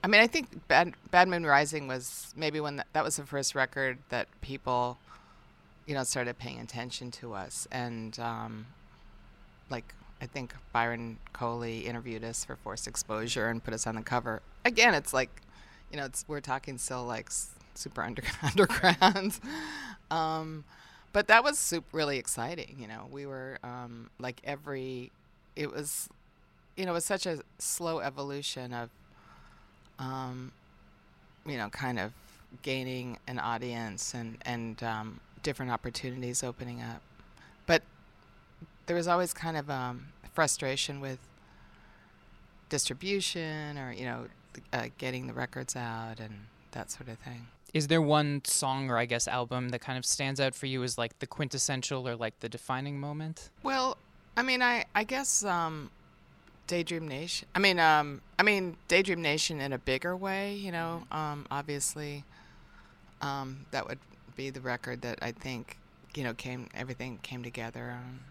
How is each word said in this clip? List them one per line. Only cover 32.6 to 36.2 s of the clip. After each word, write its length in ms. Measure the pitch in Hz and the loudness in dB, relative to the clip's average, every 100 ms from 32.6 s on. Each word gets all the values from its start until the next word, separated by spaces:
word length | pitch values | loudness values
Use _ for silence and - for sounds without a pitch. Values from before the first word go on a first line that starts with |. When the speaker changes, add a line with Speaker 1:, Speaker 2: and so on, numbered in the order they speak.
Speaker 1:
gaining 560 | - 131 127 127 123 117 - | -4 -4 -2 -6 -6 -10 -8
an 140 | 123 | -4
audience 760 | 87 113 123 117 113 98 - | -2 -2 -4 -4 -6 -6 -6
and, 240 | 123 113 117 - | -6 -8 -8 -6
and, 340 | 120 113 110 | -4 -6 -6
um, 360 | 117 110 110 - - - | -4 -4 -6 -12 -18 -6
different 300 | 151 139 131 | -6 -4 -2
opportunities 720 | 117 127 - 131 131 | -2 -2 -6 -6 -6